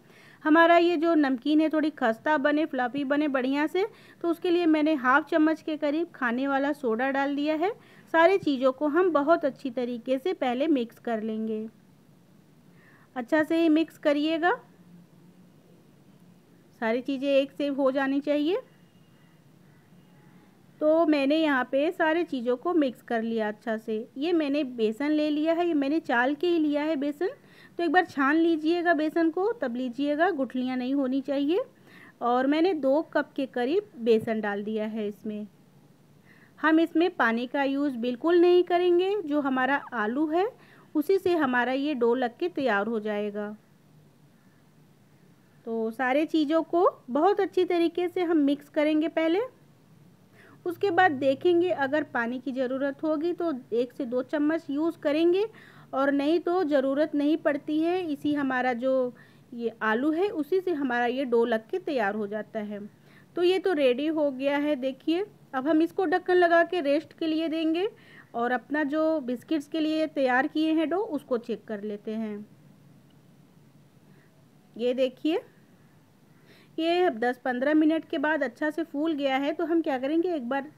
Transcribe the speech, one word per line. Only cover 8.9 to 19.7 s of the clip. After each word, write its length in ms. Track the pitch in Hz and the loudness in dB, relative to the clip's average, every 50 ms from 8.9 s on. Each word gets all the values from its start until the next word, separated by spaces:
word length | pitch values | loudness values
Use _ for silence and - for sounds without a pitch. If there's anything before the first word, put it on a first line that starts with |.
| 277 339 381 370 | 2 2 2 4
बहुत 340 | 311 285 285 294 339 330 330 | 2 2 4 4 2 2 2
अच्छी 240 | 277 262 - - 269 | -2 -4 -6 -10 -8
तरीके 480 | 233 262 247 240 247 233 226 262 262 269 | -6 -6 -6 -6 -6 -6 -4 -2 -2 -2
से 160 | - 359 370 | -2 -4 -4
पहले 340 | - 285 254 240 254 285 339 | -2 -2 -2 -2 0 0 2
मिक्स 320 | 302 254 233 233 - - | 2 0 0 -2 -8 -10
कर 220 | - 240 233 220 | -8 -6 -4 -4
लेंगे, 460 | 214 220 220 220 220 220 220 214 220 226 - _ _ _ _ _ _ _ - _ _ _ _ - _ _ _ _ _ _ - - - - - - - _ - | -4 -6 -6 -6 -6 -6 -6 -6 -8 -10 -14 _ _ _ _ _ _ _ -20 _ _ _ _ -20 _ _ _ _ _ _ -20 -20 -20 -20 -20 -20 -20 _ -12
अच्छा 280 | 262 240 - 320 311 311 | -10 -4 0 0 0 2
से 180 | 302 330 330 | 2 2 2
ही 80 | 330 330 | 4 4
मिक्स 280 | 302 320 320 - - - | 4 2 2 -2 -6 -4
करिएगा, 560 | - 311 285 294 294 311 330 330 330 359 480 - - - - - - - - - - _ _ - - - - - - - - - - - - - - - - - - - - - - - - - _ _ - - - _ _ - | -2 0 0 0 0 0 0 0 0 0 0 -2 -4 -12 -20 -20 -20 -20 -20 -20 -20 _ _ -20 -20 -20 -20 -20 -20 -20 -20 -20 -20 -20 -20 -20 -20 -20 -20 -20 -20 -20 -20 -20 -20 -20 -20 -20 _ _ -20 -20 -20 _ _ -6
सारी 200 | 233 220 226 262 | -2 -2 -2 -2
चीज़ें 280 | 247 - 277 254 269 285 | -2 -4 -4 -2 0 2
एक 220 | 277 269 277 277 | 4 2 2 2
से 160 | - - 285 285 | -2 -4 -4 -2
हो 240 | 277 262 277 262 | 0 0 0 0
जानी 280 | 262 285 269 269 269 285 | 2 0 0 0 0 -2
चाहिए। 420 | 277 294 294 294 294 320 381 508 508 - _ _ _ _ _ - _ _ _ _ _ - _ _ _ - _ _ - - | 0 0 0 0 0 0 -2 -2 -4 -8 _ _ _ _ _ -20 _ _ _ _ _ -20 _ _ _ -20 _ _ -20 -20